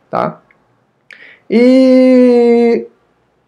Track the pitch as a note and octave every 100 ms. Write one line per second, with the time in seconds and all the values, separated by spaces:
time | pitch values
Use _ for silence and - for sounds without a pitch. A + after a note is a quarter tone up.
0 | _ A#1 - - _ _ _ _ _ _
1 | _ - - _ - A3 B3 C4 C4 B3+
2 | B3+ B3+ B3 A#3+ A#3+ A#3 A#3 A3+ - _
3 | _ _ _ _